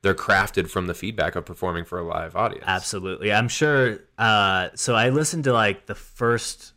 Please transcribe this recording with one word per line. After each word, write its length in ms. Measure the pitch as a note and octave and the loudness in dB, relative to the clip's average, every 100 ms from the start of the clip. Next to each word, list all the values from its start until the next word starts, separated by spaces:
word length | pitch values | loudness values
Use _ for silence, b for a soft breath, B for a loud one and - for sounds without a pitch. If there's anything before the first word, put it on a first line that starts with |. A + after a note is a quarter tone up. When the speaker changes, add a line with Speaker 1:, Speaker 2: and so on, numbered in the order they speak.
Speaker 1:
they're 120 | G2 F#2 | 0 0
crafted 540 | - G2 G2 - E2 | 2 2 2 -2 -2
from 180 | G2 F2+ | -4 -4
the 60 | |
feedback 420 | E2+ G2 A2+ D#2+ F2 | -6 -6 -2 -2 -2
of 100 | E2 | -10
performing 380 | F2 F2+ E2+ E2+ | -6 -4 -4 -6
for 140 | F2 | -8
a 40 | |
live 320 | E2+ E2 E2 E2+ | -4 -6 -4 -2
audience. 260 | A2+ - - | -2 -2 -4
Speaker 2:
Absolutely. 640 | F#2 - G2+ F#2+ F2+ G#2 | -4 -4 -6 -6 -4 0
I'm 140 | G#2 A#2 | 2 2
sure. 500 | - D3+ C#3 B2+ G#2 _ - | 0 2 4 2 -2 _ -2
Uh, 520 | A2+ G#2+ G2 F#2+ F#2 - | 2 4 4 2 -2 -4
so 200 | - A2+ | 0 2
I 140 | B2 | 4
listened 340 | C#3 D3+ E3 C#3 | 2 0 0 2
to, 80 | |
like, 320 | A#2+ G#2 G2 - | 4 4 0 -8
the 80 | G#2 | -12
first 800 | - - A#2 A#2 - - - | -12 -2 0 0 -2 -12 -20